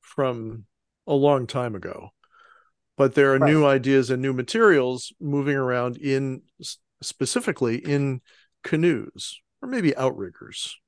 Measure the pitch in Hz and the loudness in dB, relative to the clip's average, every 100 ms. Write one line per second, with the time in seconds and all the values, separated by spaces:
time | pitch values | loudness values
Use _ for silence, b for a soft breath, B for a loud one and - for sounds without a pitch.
0 | - - 131 120 110 110 101 _ _ _ | -12 -4 -4 -4 -10 -12 -18 _ _ _
1 | - 147 143 139 120 139 123 101 92 - | -4 2 4 2 0 -6 -6 -8 -12 -14
2 | - _ b b b b b b _ - | -16 _ b b b b b b _ 2
3 | 135 127 139 135 147 156 147 135 131 135 | 2 6 4 6 4 6 6 4 4 2
4 | 123 127 135 127 123 220 220 156 127 127 | 2 -2 -2 -4 -4 4 6 6 2 -4
5 | - _ 151 143 139 139 127 123 123 120 | -12 _ -4 -2 0 0 0 0 -2 -4
6 | 139 135 135 131 _ _ 160 - _ _ | -2 -2 -2 -8 _ _ -16 -16 _ _
7 | - - 127 254 - - 123 117 - 143 | -14 -6 -2 -2 -2 -2 -2 -2 -2 -2
8 | 139 131 b b b _ - 156 170 135 | -2 -4 b b b _ -4 0 2 0
9 | - - - - _ _ 254 254 170 135 | -6 -14 -16 -16 _ _ -8 -2 -2 0
10 | 131 - 95 82 - - - - | -2 -2 -10 -12 -18 -14 -14 -14